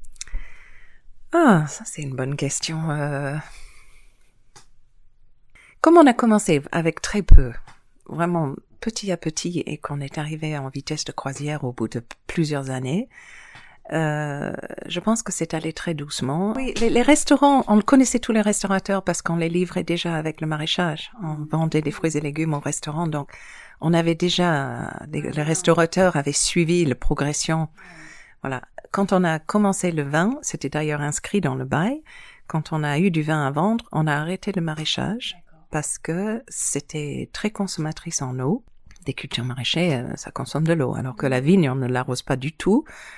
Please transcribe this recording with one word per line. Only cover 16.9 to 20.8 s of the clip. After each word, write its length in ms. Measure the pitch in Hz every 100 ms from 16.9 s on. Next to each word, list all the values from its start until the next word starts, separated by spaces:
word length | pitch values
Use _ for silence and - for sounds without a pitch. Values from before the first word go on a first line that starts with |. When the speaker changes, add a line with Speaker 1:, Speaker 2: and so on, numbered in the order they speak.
| 233
Speaker 1:
restaurants, 640 | 240 302 - 277 285 269 -
on 140 | 208
connaissait 400 | 202 269 254 233
tous 120 | -
les 100 | 220
restaurateurs 600 | 214 202 196 190 - 196
parce 200 | 185 170
qu'on 140 | - 170
les 120 | 165
livrait 340 | 175 175 185
déjà 320 | 165 170 175
avec 260 | 160 156 156
le 60 | 156
maraîchage. 640 | 156 156 -